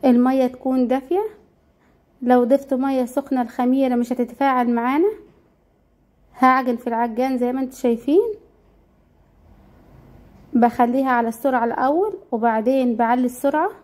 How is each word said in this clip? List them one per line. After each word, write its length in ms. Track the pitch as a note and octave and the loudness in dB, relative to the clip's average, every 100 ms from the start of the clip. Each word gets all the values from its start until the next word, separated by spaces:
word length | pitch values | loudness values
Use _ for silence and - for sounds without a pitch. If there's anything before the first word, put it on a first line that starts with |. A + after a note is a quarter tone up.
| C#4 | 4
المية 420 | A#3+ B3 C4 B3+ | 4 4 2 -2
تكون 400 | B3+ C4 C4 B3 | -2 -4 -2 0
دافية، 380 | B3+ C4+ F4+ G#4+ - _ _ _ _ _ _ _ _ | -2 -2 -4 -4 -10 _ _ _ _ _ _ _ _
لو 220 | B3 B3 | 2 2
ضفت 300 | A#3+ C#4 C#4 | 4 2 0
مية 320 | C4 C#4 C4 B3 | -2 0 -2 -2
سخنة 360 | C4 C#4 C4 | -4 -4 -4
الخميرة 540 | A#3 - B3 C4 C4 A#3+ | -4 -2 0 2 2 0
مش 180 | A#3+ | -2
هتتفاعل 560 | B3 A#3+ - C#4 B3+ A#3+ | -2 -4 -2 0 2 0
معانا. 420 | A#3 A#3+ C#4 G4 G#4+ - _ _ _ _ _ _ _ _ _ _ - | 0 0 0 0 -2 -16 _ _ _ _ _ _ _ _ _ _ 0
هعجن 360 | B3+ C4 B3+ A#3+ | 2 2 0 -4
في 120 | B3 | -4
العجان 500 | A#3 A#3+ A3+ C4 C4 | -2 -4 -2 -2 -2
زي 140 | A#3+ | -2
ما 100 | C4 | -4
انتوا 160 | C4 - | -6 -4
شايفين، 560 | B3 A#3 B3+ D#4+ A#4 G#4 - _ _ _ _ _ _ _ _ _ _ - - - - - - - - - - | -2 -2 2 2 2 -4 -14 _ _ _ _ _ _ _ _ _ _ -20 -20 -20 -20 -20 -20 -20 -20 -20 -4
بخليها 560 | B3+ A#3 A3+ A#3+ B3+ C4+ | 2 2 4 0 2 0
على 180 | B3 A3+ | 0 0
السرعة 380 | A3+ C#4 B3+ A#3 | -2 -2 0 -2
الأول 480 | - C4 D#4 G#4 F#4 - | -2 0 0 -2 -4 -8
وبعدين 640 | A#3 A#3 A3 A3 C4+ B3+ A3+ | -2 0 0 0 0 0 0
بعلي 300 | A#3 B3 B3 | 0 2 0
السرعة 440 | B3 C#4 D4+ F4+ - | -2 -2 0 -2 -6